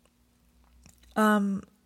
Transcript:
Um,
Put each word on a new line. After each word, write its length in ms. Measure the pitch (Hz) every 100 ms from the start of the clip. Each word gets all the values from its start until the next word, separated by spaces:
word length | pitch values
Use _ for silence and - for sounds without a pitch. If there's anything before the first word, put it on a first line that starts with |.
| _ _ _ _ _ _ _ _ - _ _ -
Um, 460 | 214 214 202 196 - _